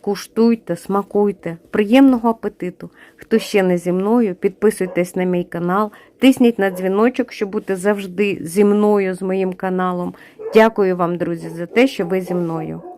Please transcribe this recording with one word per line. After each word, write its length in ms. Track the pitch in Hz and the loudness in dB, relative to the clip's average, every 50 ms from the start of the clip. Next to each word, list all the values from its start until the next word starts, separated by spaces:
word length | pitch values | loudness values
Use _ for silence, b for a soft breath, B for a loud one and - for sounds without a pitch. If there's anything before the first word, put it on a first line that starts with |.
куштуйте, 720 | - 202 202 185 - - _ - 226 233 233 226 _ - 170 | -4 -4 -6 -6 -8 -10 _ 2 2 2 2 0 _ -8 -8
смакуйте. 800 | 170 - - 196 196 196 - - 208 208 202 190 185 - 170 165 165 _ _ | -8 -4 -2 -2 -2 -2 -2 -2 0 0 0 -2 -6 -10 -12 -12 -12 _ _
Приємного 580 | - - 214 202 226 269 277 269 254 233 220 233 | -2 -2 0 4 6 6 8 6 4 4 0 -2
апетиту! 600 | 226 - - 208 208 _ - 180 180 _ - 170 B B B B B | -2 -2 -6 -10 -8 _ -10 -10 -10 _ -18 -20 B B B B B
Хто 240 | B - _ 233 220 | B -4 _ 0 0
ще 240 | 220 - - 208 190 | 0 0 0 2 2
не 140 | 185 180 | 2 2
зі 140 | 175 170 180 | 0 0 -2
мною, 440 | 175 185 190 208 226 247 233 202 180 | -2 -2 0 2 2 2 2 0 -2
підписуйтесь 800 | - - 202 - _ - 208 214 - 185 180 185 170 175 175 - | -2 -4 -4 -4 _ 0 0 0 0 -6 -4 -2 -4 -4 -2 -2
на 80 | 185 180 | -4 -2
мій 200 | 185 180 175 175 | 0 0 -2 -4
канал, 480 | - - 175 170 175 180 196 214 208 B B B B B _ | -4 -8 -6 -4 -2 0 0 -2 -4 B B B B B _
тисніть 400 | - 262 262 - 247 233 233 - | 4 4 4 6 4 2 4 2
на 120 | 196 196 | -2 -2
дзвіночок, 600 | 185 180 185 185 190 202 220 247 262 - 247 - | -2 -2 -4 -2 0 2 2 2 2 -2 -6 -6
щоб 180 | - - 214 196 | -4 -8 -8 -6
бути 260 | 190 214 214 - 196 | -6 -8 -4 -4 -6
завжди 640 | 185 175 208 208 202 196 190 180 180 208 202 185 - | -2 0 -2 -2 -2 -4 -10 -4 -2 -2 -2 -2 -4
зі 240 | - 165 165 196 208 | -8 -4 0 2 4
мною, 500 | 202 208 208 208 208 208 202 196 185 185 | 4 4 4 4 4 2 2 0 -2 -4
з 60 | 185 | -4
моїм 320 | 190 185 185 190 190 185 185 | -4 -4 -2 -2 -2 -4 -4
каналом. 600 | 185 - 185 185 185 185 185 180 180 175 180 180 B B B B B - 440 - | -6 -6 -4 -2 -2 -2 -2 -2 -4 -6 -8 -10 B B B B B -14 2 4
Дякую 440 | 220 220 226 220 - 202 190 185 | 4 4 4 4 2 0 0 2
вам, 200 | 175 180 165 175 | 0 0 -2 0
друзі, 320 | 170 170 170 170 165 165 165 | -2 -4 -4 -4 -8 -10 -12
за 160 | 165 165 175 | -10 -10 -12
те, 220 | 170 - 226 254 | -4 0 2 2
що 180 | 269 - - 185 | 2 0 -4 -4
ви 160 | 170 190 185 | -2 -2 -4
зі 120 | 180 180 180 | -4 -4 -4
мною. 480 | 180 175 165 165 160 160 156 160 165 185 - - | -4 -2 -4 -4 -6 -8 -8 -10 -12 -12 -16 -20